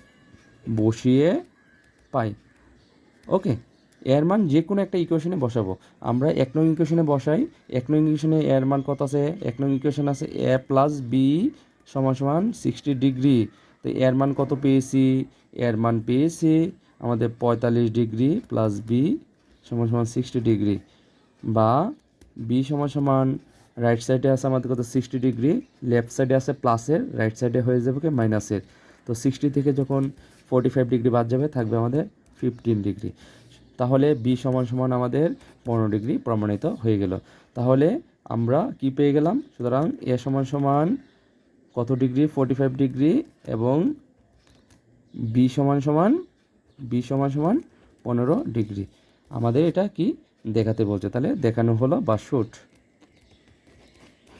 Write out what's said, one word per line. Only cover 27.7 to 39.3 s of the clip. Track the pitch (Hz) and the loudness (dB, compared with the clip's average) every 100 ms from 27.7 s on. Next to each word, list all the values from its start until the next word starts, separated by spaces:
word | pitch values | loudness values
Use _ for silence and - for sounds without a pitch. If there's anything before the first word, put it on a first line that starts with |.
| 123 120 | 2 0
যাবে | 135 | -2
কি? | 160 135 | -2 0
মাইনাসের। | 110 107 - 101 - - - - - | 2 0 -2 -4 -6 -18 -20 -14 -8
তো | 117 | -2
সিক্সটি | 139 135 147 139 | -2 0 -2 0
থেকে | 139 135 | 0 0
যখন | 135 139 135 - - - - | 0 -2 -2 -6 -20 -20 -2
ফর্টি | 127 127 | 0 2
ফাইভ | 131 120 | 0 0
ডিগ্রি | 123 120 117 | 2 2 0
বাদ | 117 | 0
যাবে, | 127 151 135 | 0 -2 -2
থাকবে | 110 117 | -2 0
আমাদের | 117 143 202 - _ - | 0 -2 -4 -10 _ -8
ফিফটিন | 127 120 117 107 101 | -6 -4 -2 -2 -2
ডিগ্রি। | 98 101 - - - - - - - | -6 -10 -14 -20 -20 -20 -20 -14 -4
তাহলে | 123 135 147 135 | 0 2 2 2
বি | 120 123 | 0 0
সমান | 135 127 123 | 0 -2 -2
সমান | 127 127 123 | -2 -2 0
আমাদের | 123 131 170 277 - - 120 | 0 0 -2 -4 -14 -12 -4
পনেরো | 113 110 104 | 0 0 0
ডিগ্রি | 113 208 127 | -2 -4 -2
প্রমাণিত | 110 104 104 160 233 | -2 -2 -2 -4 -2
হয়ে | 113 104 | 0 0
গেল। | 98 95 - - _ 123 | 0 -4 -8 -20 _ -2
তাহলে | 120 135 156 294 - _ - 117 | 2 4 4 0 -6 _ -8 -2
আমরা | 117 139 247 - | 0 0 -2 -4
কি | 135 135 | -4 0
পেয়ে | 143 143 | 2 2
গেলাম? | 160 | 2